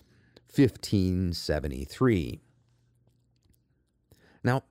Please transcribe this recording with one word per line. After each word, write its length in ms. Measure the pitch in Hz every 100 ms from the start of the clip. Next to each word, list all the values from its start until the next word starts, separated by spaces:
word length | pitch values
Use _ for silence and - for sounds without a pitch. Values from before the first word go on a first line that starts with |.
| _ _ _ - _
fifteen 840 | - 131 - - 101 92 92 90
seventy-three. 1080 | 85 - 76 73 65 - - 127 98 62 - _ _ _ _ _ _ _ _ _ _ _ _ _ _ _ _ _ _ _ _
Now, 200 | 120 135 -